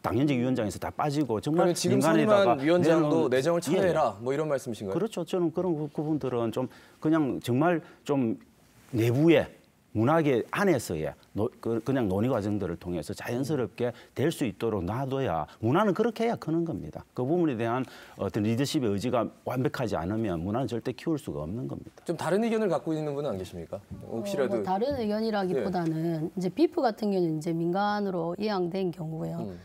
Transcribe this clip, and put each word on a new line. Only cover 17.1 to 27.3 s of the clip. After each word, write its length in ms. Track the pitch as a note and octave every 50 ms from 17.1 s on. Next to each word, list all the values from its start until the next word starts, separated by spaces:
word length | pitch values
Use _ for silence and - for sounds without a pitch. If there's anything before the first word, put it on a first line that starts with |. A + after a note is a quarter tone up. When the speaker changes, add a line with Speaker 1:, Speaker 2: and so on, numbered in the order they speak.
| _
Speaker 1:
그 120 | - B2
부분에 320 | C3 E3 F3+ E3+ D#3 B2+ G#2+
대한 260 | A#2 A2+ A#2+ B2+ B2+ - - - - - -
어떤 280 | - G2+ G2 - A2+ G#2
리더십의 460 | A2 A#2 A#2 C#3+ C#3 - D#3+ B2+ G#2
의지가 400 | G2+ G2 F#2 B2+ B2 A#2+ G#2+ - - - _
완벽하지 540 | - B2 C3 B2+ D3 - - B2+ G#2+ - D#2
않으면 420 | E2 F2+ G#2+ A2 A2+ G#2 F2 E2
문화는 260 | E2 F#2+ G#2 B2 C#3 A2+
절대 260 | A#2 A2+ - C3 A#2+
키울 260 | - - E3+ D#3+ C#3
수가 220 | - - D2 C#2+
없는 260 | D2 D#2 G2 A#2+ C3+ C#3
겁니다. 240 | - - - - - - -
Speaker 2:
좀 100 | - E3+
다른 260 | D3+ - D#3 F3 G#3 A#3
의견을 240 | A#3 A3+ A3 A3 F#3+
갖고 240 | D#3+ C#3 - E3 D#3+
있는 200 | D#3 D#3 D3+ C#3+
분은 160 | C#3 D3 C#3
안 80 | G#2 F#2+
계십니까? 440 | F#2 F2+ - F2 E2 - - G#2 - - F#2+ F#2+ - -
혹시라도. 440 | G#2 A#2 - G3+ - - C3 - -
Speaker 3:
어, 20 | -
뭐 60 | G3+
다른 340 | F#3 F#3 G3 A3+ C#4+ C#4+ B3+
의견이라기보다는 1300 | A3+ G#3 G#3 A3 A3 A3+ G#3+ G3+ F#3+ F3+ F3+ C3+ A2 G3 F3+ F3+ E3+ E3 D#3+ D#3+ D#3+ E3+ E3 D#3 D#3
Speaker 2:
예. 60 | F3 - F#3+
Speaker 3:
이제 100 | F3+ F#3
비프 340 | F3+ - D#4+ E4+ - E4+
같은 300 | C4+ A#3 G#3 - A3 G#3
경우는 260 | G3 F#3 F3 E3